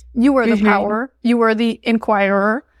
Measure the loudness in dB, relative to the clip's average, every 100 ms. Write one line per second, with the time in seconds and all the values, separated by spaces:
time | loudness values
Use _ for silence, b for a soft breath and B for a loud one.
0 | -12 -2 0 2 0 0 2 0 -2 -4
1 | -6 _ -2 0 0 0 -2 -4 -2 -2
2 | 0 0 0 0 0 -2 -8 _